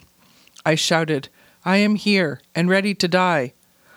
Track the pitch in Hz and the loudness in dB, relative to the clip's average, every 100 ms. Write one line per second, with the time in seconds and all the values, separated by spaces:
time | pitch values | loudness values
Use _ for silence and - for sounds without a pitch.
0 | - _ _ _ _ - - 156 - 165 | -16 _ _ _ _ -6 -2 0 0 0
1 | 160 147 - _ _ _ - 190 208 214 | 0 -4 -6 _ _ _ -2 2 2 0
2 | 208 196 165 135 _ - 175 190 202 190 | 0 0 0 -6 _ -2 0 2 0 -2
3 | 180 185 185 165 123 - _ _ _ | 0 2 2 0 -2 -8 _ _ _